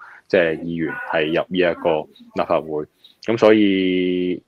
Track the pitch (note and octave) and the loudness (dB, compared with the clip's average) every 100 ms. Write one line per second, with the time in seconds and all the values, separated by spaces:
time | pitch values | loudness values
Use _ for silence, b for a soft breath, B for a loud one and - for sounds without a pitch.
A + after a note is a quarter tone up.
0 | B B - F#2+ E2+ D#2 E2+ E2+ D#2 - | B B -2 0 0 -2 -6 -6 -6 -8
1 | - E2+ D#2 E2 D#2 F2+ F2 E2 F2 D#2 | -4 -2 0 -2 -2 0 0 0 -2 -2
2 | D2 - - F#2+ F2+ E2 D#2 D2+ D2+ _ | -4 -16 -12 -6 -2 -2 -2 -8 -8 _
3 | b b - A#2 G#2+ A2 G2+ F#2+ F#2 F#2 | b b -4 4 6 6 4 2 0 0
4 | F2+ F2+ F2+ F2 | 0 -2 -2 -6